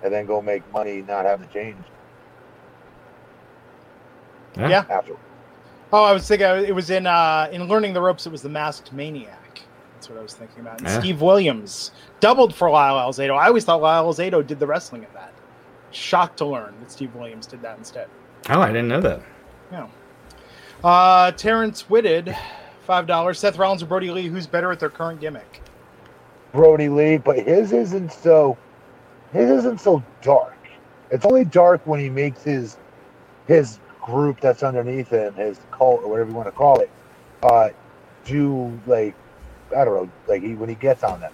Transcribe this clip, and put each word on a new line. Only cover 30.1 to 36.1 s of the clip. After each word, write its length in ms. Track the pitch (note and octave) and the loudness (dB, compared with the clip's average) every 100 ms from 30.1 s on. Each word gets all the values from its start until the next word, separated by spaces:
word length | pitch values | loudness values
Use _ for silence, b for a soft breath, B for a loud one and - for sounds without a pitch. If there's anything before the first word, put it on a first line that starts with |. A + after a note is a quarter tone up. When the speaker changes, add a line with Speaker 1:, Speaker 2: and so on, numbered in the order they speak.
| - | -8
Speaker 1:
dark. 340 | C3 C3+ - - - - - - - | 2 2 2 -12 -20 -20 -20 -20 -6
It's 160 | C3 G3+ | 0 4
only 180 | C4 | 4
dark 360 | G3 F3 F3 F3 | 4 6 6 4
when 140 | - D3+ | 0 -4
he 80 | C#3 | -4
makes 340 | C3 C#3+ B2+ | -4 -6 -6
his, 320 | D3 C#3 A2+ - - - - _ - _ - | -6 -4 -6 -14 -20 -20 -20 _ -20 _ 2
his 320 | D#3+ C3 A2 - - | 2 2 -8 -20 -18
group 400 | - B2+ D3 C#3 | -8 -2 -2 0
that's 220 | C3 B2 | -2 0
underneath 460 | C#3 B2+ A#2+ C3 A#2+ | -2 -4 -6 -8 -4
him, 240 | A#2 G#2 | -2 -2
his 260 | F#2+ G#2 F#2+ - | -6 -8 -8 -18
cult 320 | - B2+ A#2+ | 0 2 2
or 60 | |
whatever 220 | G#2+ | 0